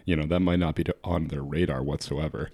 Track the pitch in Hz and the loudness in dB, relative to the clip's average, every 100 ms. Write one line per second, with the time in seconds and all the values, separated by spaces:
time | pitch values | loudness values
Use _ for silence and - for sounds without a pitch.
0 | - 82 76 90 90 90 82 78 82 - | 0 0 2 2 4 4 2 0 -2 -2
1 | - 85 80 73 69 73 87 67 69 73 | -2 0 0 -4 -4 0 0 0 -2 -4
2 | - 69 76 - - | -4 -2 -2 -4 -4